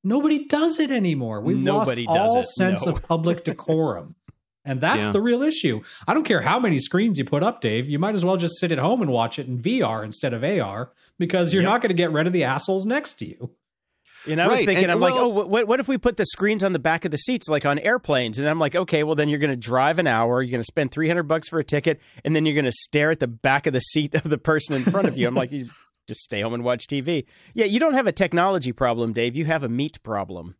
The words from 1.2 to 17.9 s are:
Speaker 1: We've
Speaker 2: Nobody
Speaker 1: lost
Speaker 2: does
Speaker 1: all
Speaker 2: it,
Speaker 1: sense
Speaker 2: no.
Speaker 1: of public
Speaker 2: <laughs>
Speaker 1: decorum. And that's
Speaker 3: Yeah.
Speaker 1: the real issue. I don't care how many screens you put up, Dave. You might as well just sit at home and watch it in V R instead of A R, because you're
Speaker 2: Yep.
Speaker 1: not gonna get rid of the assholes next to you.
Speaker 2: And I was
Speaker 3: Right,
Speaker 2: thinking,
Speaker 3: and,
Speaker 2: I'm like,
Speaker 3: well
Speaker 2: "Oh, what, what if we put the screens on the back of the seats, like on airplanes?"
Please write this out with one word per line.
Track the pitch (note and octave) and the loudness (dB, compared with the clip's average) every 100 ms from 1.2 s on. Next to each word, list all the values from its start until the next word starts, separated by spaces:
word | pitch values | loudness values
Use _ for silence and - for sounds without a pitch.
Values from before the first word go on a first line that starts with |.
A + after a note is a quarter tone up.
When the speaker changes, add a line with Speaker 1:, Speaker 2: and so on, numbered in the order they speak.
| A#2 G#2+ | -4 -4
Speaker 1:
We've | G#2+ C3 | -2 0
Speaker 2:
Nobody | C3+ D3 C3 A#2+ | 2 2 0 -2
Speaker 1:
lost | A#2+ E3+ | 0 2
Speaker 2:
does | G#3+ | 4
Speaker 1:
all | A#3+ | 2
Speaker 2:
it, | B3 | 0
Speaker 1:
sense | - F#3 F#3+ | 0 0 2
Speaker 2:
no. | F3 | -2
Speaker 1:
of | - | -4
public | - E3 E3 F3 | -2 0 0 -2
Speaker 2:
<laughs> | - | -4
Speaker 1:
decorum. | - - D#3+ D#3 F2+ - - - _ _ _ | -6 -2 0 0 -4 -10 -20 -20 _ _ _
And | C#3+ C3 | -8 -2
that's | D#3 A2+ G#2 | 0 2 2
Speaker 3:
Yeah. | |
Speaker 1:
the | G3 | 2
real | A#3 A#3+ | 2 2
issue. | D4 D#4 D3 G#2+ - - - | 0 0 0 -2 -6 -10 0
I | |
don't | C#4+ | 0
care | D4+ F3+ | 2 2
how | D3 A3 | 2 2
many | A#3 C#3+ | 2 0
screens | - F3+ A3+ D3+ | 0 0 2 0
you | |
put | C3 D3 | 0 0
up, | G3 A#3+ | 0 0
Dave. | A#2 A2 C3+ | -2 -2 -2
You | D3 | -2
might | F#3+ | -2
as | G#3 F3+ | 0 0
well | F#3+ | 0
just | E3+ E3 | -2 -2
sit | F3 | -2
at | D3 | 0
home | D3+ A#3+ | 0 0
and | E3 | 0
watch | A#2+ A#2 - | 0 0 -4
it | B2+ | -8
in | B2 | -4
V | C3+ B3+ | -2 0
R | C3 A2 | 0 -2
instead | A2 A2 C#3 | -6 -6 -4
of | A#2 | -2
A | C#3+ G3+ | -2 -2
R, | G2+ G2+ B2+ _ _ - | -2 -6 -10 _ _ -6
because | F3 F#3 E3+ | -2 0 2
you're | F#3+ | 2
Speaker 2:
Yep. | F3+ | 4
Speaker 1:
not | A#3 | 2
gonna | A#3 | 2
get | E3+ F3 | 2 2
rid | D3+ E3 | 2 2
of | |
the | F3+ | 2
assholes | B2+ C3+ - F#3+ | 0 0 -2 -2
next | G3+ C4+ D4+ - | 0 -2 -4 -12
to | - | -14
you. | - B2 _ _ _ _ _ _ - - | -12 -14 _ _ _ _ _ _ -16 -4
Speaker 2:
And | D#3+ | 0
I | F#3 | 4
was | B3+ | 4
Speaker 3:
Right, | G3 | 4
Speaker 2:
thinking, | F#3 | 4
Speaker 3:
and, | F#3 | 4
Speaker 2:
I'm | F3 | 4
like, | - | 4
Speaker 3:
well | B3+ | 4
Speaker 2:
"Oh, | B3 G3+ F3 | 2 0 0
what, | G#3+ G#3+ | 0 2
what | B3+ | 0
if | C4 | 0
we | B3+ | 0
put | A#3+ - | 0 0
the | F#3+ | -2
screens | - G#3 G#3+ | 0 0 2
on | F#3+ | 0
the | E3+ | 0
back | D3 E3 - | 0 0 -2
of | |
the | C#3+ | -4
seats, | - B3+ - | -2 -2 0
like | D3+ | 0
on | C#3+ C#3+ | 0 0
airplanes?" | G3+ | 0